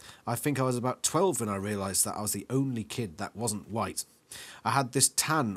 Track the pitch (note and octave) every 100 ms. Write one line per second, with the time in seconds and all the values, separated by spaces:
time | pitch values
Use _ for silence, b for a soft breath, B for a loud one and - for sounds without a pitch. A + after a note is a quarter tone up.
0 | B B B A#2+ D3+ C3+ C3 B2 B2+ -
1 | - - G3 D3+ G#2+ G2 G2+ G#2 F#2+ F#2
2 | G#2+ - G#2 G2+ - C3+ C3+ A#2 - -
3 | G#2+ D#2 F#2+ G2 A2+ G2+ - A2 F#2 -
4 | - _ - B B B A2 C3 B2 C3+
5 | - - - D#3+ A#2